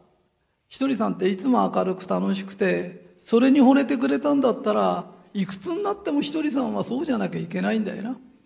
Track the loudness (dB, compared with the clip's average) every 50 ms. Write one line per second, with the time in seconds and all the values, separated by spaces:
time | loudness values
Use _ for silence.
0 | _ _ _ _ _ _ _ _ _ _ _ _ _ _ -8 -4 -2 -2 0 0
1 | -2 -2 -2 -2 -2 -2 -2 0 0 2 2 2 2 2 0 0 0 0 -2 -4
2 | -4 -4 -2 -2 0 -2 -2 -4 -6 -10 -4 -2 0 0 0 -2 -4 -8 -12 -16
3 | -20 -20 _ _ _ 2 4 4 6 6 6 8 8 8 8 6 4 2 0 -2
4 | 0 0 0 0 0 2 2 2 2 2 0 0 -2 -2 0 2 2 0 0 -2
5 | -4 -10 -16 -20 -20 _ -6 -4 -4 -4 -6 -8 -8 -6 -4 -2 -2 -4 -4 -4
6 | -4 -2 -2 -2 -2 -2 -2 -4 -2 -2 -2 -2 -2 -2 -2 -4 -4 -4 -4 -4
7 | -2 -2 -2 -2 -2 -4 -4 -6 -8 -6 -6 -4 -2 0 0 -2 -2 -4 -6 -8
8 | -8 -8 -10 -10 -14 -20 _ _ _